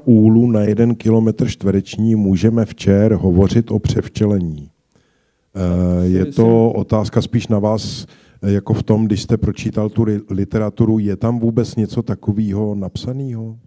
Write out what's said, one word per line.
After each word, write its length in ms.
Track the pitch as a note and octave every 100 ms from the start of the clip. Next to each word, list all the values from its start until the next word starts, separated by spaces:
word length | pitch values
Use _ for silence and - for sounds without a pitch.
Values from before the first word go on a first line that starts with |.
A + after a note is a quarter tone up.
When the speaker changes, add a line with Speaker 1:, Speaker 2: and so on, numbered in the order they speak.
Speaker 1:
úlů 460 | - A2+ A2 A2+ A#2+
na 100 | A2
jeden 340 | G#2 G#2 A#2
kilometr 540 | A2+ A2+ A2+ A2 G#2+ A#2
čtvereční 640 | - G2 G2 - - A2+
můžeme 500 | A2 G2 F#2 G#2+ A#2
v 100 | A2
ČR 380 | - - G2 A2
hovořit 560 | F#2+ F#2+ F2 G2 A#2 A#2
o 80 | G#2+
převčelení? 920 | - G#2+ - - G#2 G2 E2+ D2 D2 _ _ _ _ _ _ _ _
Eh, 520 | F#2 F2+ F2+ F2+ F2+ F2+
je 180 | F#2
Speaker 2:
Si-, 80 | F#2
Speaker 1:
to 380 | - A2+ A2+ A2+
Speaker 2:
si- 40 | G#2
Speaker 1:
otázka 440 | - G#2+ G#2 A#2
spíš 260 | G2 A#2 -
na 100 | G#2
vás, 480 | G#2+ A2 - - - _ _ -
jako 320 | G2 G2+ F#2+
v 80 | A2
tom, 240 | - G#2+ A2
když 160 | G#2+
jste 140 | - A2+
pročítal 520 | A2 - D#3+ - G#2+
tu 160 | A2+
ri-, 160 | A2 G#2 -
literaturu, 680 | G2 G2 A2 G#2+ - A2 A2
je 180 | G2+ F#2
tam 220 | A2+ A#2+
vůbec 380 | A2+ A2+ A2+ -
něco 260 | G#2 A#2+
takového 720 | A2+ G2+ - G#2 G#2+ G2+ G#2+
napsaného? 840 | G2+ F#2 - B2 C3 C3+ A2+ A2+ A#2